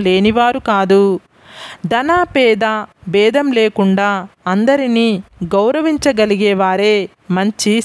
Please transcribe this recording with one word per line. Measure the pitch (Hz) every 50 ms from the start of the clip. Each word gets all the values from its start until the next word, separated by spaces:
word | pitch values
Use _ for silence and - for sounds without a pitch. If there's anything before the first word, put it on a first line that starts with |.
| 208 185
లేనివారు | 185 190 196 214 214 240 240 240 247 269 - -
కాదు. | 214 196 190 185 196 196 202 196 190 175 - _ _ _ _ - - - - - - - - 165 233
ధన | 233 262 302 339 359 359 349 -
పేద | 277 254 233 220 202 226 220 220 214 208 - _ _ - 185 170
భేదం | 202 208 226 226 285 285 285 254 233
లేకుండా | 220 214 208 - 196 190 190 196 202 202 202 190 180 196 _ _ _ 180 185
అందరినీ | 202 220 247 277 285 269 247 233 226 233 226 214 180 196 - _ - 180 165 180
గౌరవించగలిగేవారే | 196 208 226 269 311 311 320 311 285 - 294 269 214 214 214 202 190 214 208 202 190 196 190 185 190 202 214 214 208 190 - - _ _ - 180 185
మంచి | 196 208 214 - - 208 208 233 220